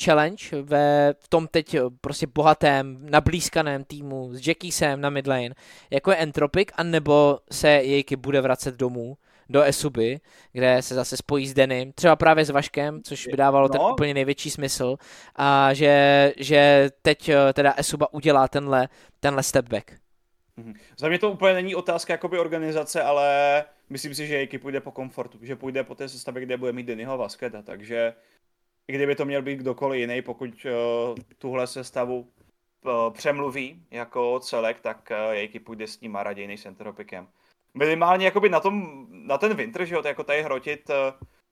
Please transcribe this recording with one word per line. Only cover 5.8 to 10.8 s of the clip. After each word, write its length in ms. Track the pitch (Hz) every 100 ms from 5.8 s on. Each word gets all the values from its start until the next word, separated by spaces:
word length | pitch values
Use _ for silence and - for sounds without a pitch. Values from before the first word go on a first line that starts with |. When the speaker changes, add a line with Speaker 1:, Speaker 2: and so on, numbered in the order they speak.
| _
Speaker 1:
jako 200 | 139 -
je 60 | 175
Entropic, 520 | 156 147 147 185 202
anebo 640 | - 170 160 147 147 147 139 -
se 160 | - 156
Jejky 480 | 147 131 139 135 135
bude 240 | 131 139
vracet 340 | 131 127 139
domů 420 | 123 123 123 117 139 _ _ -
do 140 | 139
Esuby, 580 | 143 143 151 120 113 139 - _ _
kde 300 | 123 127 127